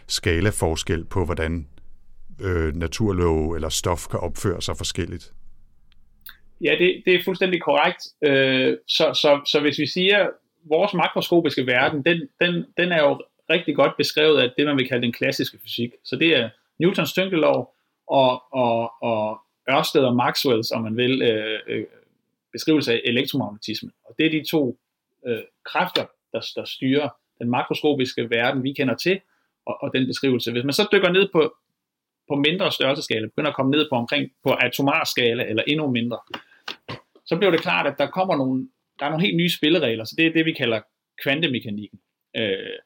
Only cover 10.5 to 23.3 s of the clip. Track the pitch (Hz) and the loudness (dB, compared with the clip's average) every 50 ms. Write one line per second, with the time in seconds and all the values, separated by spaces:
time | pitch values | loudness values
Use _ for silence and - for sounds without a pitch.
10.5 | _ _ 170 156 151 165 190 208 - 175 160 190 - 190 - - 175 170 165 143 | _ _ -4 0 2 2 2 2 2 0 0 0 0 -2 0 2 2 4 4 2
11.5 | - - - 127 123 123 139 156 156 143 131 165 175 170 151 - _ - 175 175 | 0 -2 0 2 2 2 2 2 0 0 0 2 0 0 -2 -6 _ -2 0 0
12.5 | 175 170 - - _ - 175 180 175 160 147 143 135 131 - - _ _ _ - | 0 -2 -4 -6 _ -2 -2 0 2 4 4 4 2 0 -4 -14 _ _ _ -2
13.5 | 160 180 175 160 139 131 139 147 - - 139 - - 156 151 156 151 135 127 120 | -2 0 0 0 0 2 2 2 2 0 -2 -2 0 2 4 4 6 4 4 2
14.5 | - - 147 151 143 135 131 135 135 120 123 120 117 - 131 135 131 - 127 - | 0 0 0 2 2 0 0 0 -2 -2 -2 -2 -2 -2 -2 -2 0 -2 -4 -6
15.5 | - 107 - - - - 120 120 - - - - 131 127 165 165 156 131 117 113 | -6 -12 -14 -10 -8 -6 -6 -6 -8 -12 -12 -8 -4 0 2 4 4 4 2 0
16.5 | - _ _ _ _ - 151 185 196 196 160 135 - 185 190 190 190 160 151 143 | -6 _ _ _ _ 0 0 0 2 0 -2 -2 -2 -2 -2 0 0 2 2 2
17.5 | 135 131 123 - _ _ _ _ _ _ _ - 139 135 131 127 127 - - _ | 2 2 -2 -6 _ _ _ _ _ _ _ 0 2 4 4 4 2 0 -4 _
18.5 | - 131 123 117 117 117 117 113 - - 123 120 113 107 107 107 110 - _ _ | -2 0 2 2 2 0 0 -4 -6 -6 -4 -2 0 0 -2 -2 -4 -8 _ _
19.5 | _ _ _ 127 135 147 160 - - 151 135 123 120 120 123 - - - - 139 | _ _ _ 0 2 2 2 2 2 4 4 4 4 2 2 0 0 0 0 2
20.5 | 120 110 117 - 120 117 113 110 110 117 123 127 131 131 127 120 110 107 107 110 | 2 2 0 -2 -4 -4 -4 -4 -2 0 0 0 0 2 2 2 2 0 -2 -4
21.5 | 110 107 - 113 113 113 101 - - - _ _ _ _ _ _ _ _ _ _ | -6 -6 -6 -6 -6 -6 -6 -8 -12 -20 _ _ _ _ _ _ _ _ _ _
22.5 | - 117 - 160 156 147 - 123 117 117 - 123 117 123 143 - | -12 -6 0 2 2 2 2 2 0 0 0 0 0 0 0 0